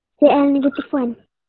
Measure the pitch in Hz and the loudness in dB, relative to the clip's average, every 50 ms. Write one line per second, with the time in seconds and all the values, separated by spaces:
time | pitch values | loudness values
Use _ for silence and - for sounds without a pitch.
0 | _ _ _ - 294 277 - 285 285 285 277 277 262 285 - - - - 311 277 | _ _ _ 2 2 4 4 4 2 0 0 0 -2 -2 -4 -4 -10 -6 -6 -6
1 | 247 240 226 - _ _ _ _ _ | -4 -6 -8 -12 _ _ _ _ _